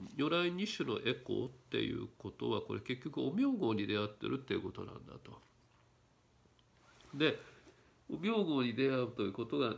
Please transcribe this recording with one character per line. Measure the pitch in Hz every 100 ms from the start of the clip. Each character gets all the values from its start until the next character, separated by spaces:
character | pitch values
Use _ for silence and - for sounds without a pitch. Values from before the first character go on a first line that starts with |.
| 92 -
如 | 151
来 | 170 175
二 | 180 214
種 | - 123
の | 104 123
エ |
コ | 127 - 101 123
ー |
っ | - -
て | 113
い | 110
う | - - -
こ | 98
と | - 117
は、 | 104
こ | -
れ | 104
結 | - 127
局 | 151 139
お | 131
名 | 196 277
号 | 240 120
に | 107 101
出 | 104
会 | 104
っ |
て | - 104
る | 135
っ |
て | - 95
い |
う |
こ | 95
と | -
な | 87
ん | - -
だ | -
と。 | - 117 - _ _ _ _ _ _ _ _ _ _ _ _ _ - - -
で、 | 139 151 143 - - - - - _ -
お | 160
名 | 196
号 | 226 175 139
に | 123
出 | 113 135
会 | 131
う | 117
と | -
い | 98
う |
こ | 107 113
と | 143
が、 | 120